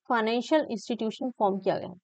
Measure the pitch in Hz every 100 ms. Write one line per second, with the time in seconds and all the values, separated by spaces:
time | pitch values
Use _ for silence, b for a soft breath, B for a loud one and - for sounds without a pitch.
0 | - 240 220 240 233 311 - 220 - 226
1 | 220 - 254 - 202 190 190 156 - 180